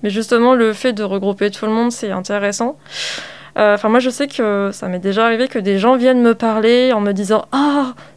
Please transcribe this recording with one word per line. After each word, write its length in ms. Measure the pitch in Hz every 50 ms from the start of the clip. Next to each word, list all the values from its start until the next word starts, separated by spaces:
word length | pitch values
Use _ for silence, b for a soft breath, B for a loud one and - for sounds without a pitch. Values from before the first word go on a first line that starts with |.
Mais 80 | - 208
justement, 460 | 196 214 220 - 240 233 233 247 262
le 180 | 247 233 220 214
fait 200 | 202 - 254 240
de 100 | 202 214
regrouper 480 | 196 190 196 190 196 196 196 202 208
tout 140 | 196 - - 214
le 40 |
monde, 200 | 220 226 233 240
c'est 200 | 240 - - 208
intéressant. 640 | 190 180 185 - 202 208 202 202 202 - 226 233 294 - B B B B B B B B B B B B B B B -
Euh, 180 | 214 208 208
enfin, 140 | 208 208 220
moi, 100 | 220 247
je 100 | 247 254
sais 180 | 240 - 285 285
que 440 | - - 240 214 202 202 202 196 202
ça 140 | - - 190
m'est 120 | 180 180
déjà 260 | 175 196 196 202 226
arrivé 220 | 233 226 220 247 262
que 120 | - 233
des 180 | 196 196 196 196
gens 160 | 190 233 262
viennent 260 | 254 240 262 254 247
me 120 | 240 233 233
parler 560 | 226 - 226 220 220 220 226 240 247 247 254
en 80 | 254 214
me 140 | 202 202 202
disant : « 320 | 190 208 190 214 220 - - -
Ah, 400 | 269 285 294 285 294 277 254 247 B B B B